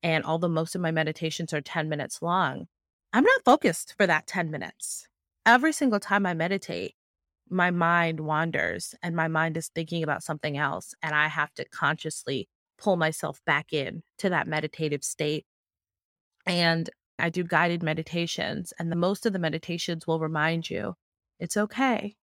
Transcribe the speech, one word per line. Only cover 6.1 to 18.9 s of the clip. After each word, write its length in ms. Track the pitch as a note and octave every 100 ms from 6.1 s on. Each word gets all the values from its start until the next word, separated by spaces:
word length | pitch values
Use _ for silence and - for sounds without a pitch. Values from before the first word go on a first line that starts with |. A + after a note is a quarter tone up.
| G3+
I 100 | G3
meditate, 600 | E3 E3 G3 - F3 - _ _ _ _ _ _
my 220 | F#3 F3+
mind 480 | F3 E3+ F3 E3+ D#3+
wanders 760 | D#3 D#3 E3 - E2 F2+ - -
and 140 | F3 E3
my 100 | D#3+
mind 300 | D#3+ E3 D#3+
is 120 | -
thinking 360 | - D#3+ E3
about 180 | D3+ D3
something 340 | - D3+ D3+ C#3+
else. 380 | D3 D3 - -
And 140 | D#3+ D3+
I 100 | D3+
have 260 | D#3 D3+
to 100 | -
consciously 840 | - - C#3+ D#3+ D#3+ - - C3+ - _ _ _
pull 180 | G#3+ F3+
myself 440 | D#3+ D#3+ D#3 D3+
back 280 | - D3 E3
in 320 | D3+ C3+ D#3+ - _
to 120 | G3
that 160 | E3+ -
meditative 560 | D#3 D#3 - D#3 C#3+
state. 440 | - - D3+ D3+ - _ _ _ _ _ _ _ _ _ -
And 420 | F3 E3+ E3 D#3+ _ _ -
I 120 | E3+
do 140 | E3+
guided 380 | F3 D#3+ F3 E3+
meditations, 880 | E3 D#3 D#3+ E3+ E3+ - - C#3+ F3 -
and 120 | E3+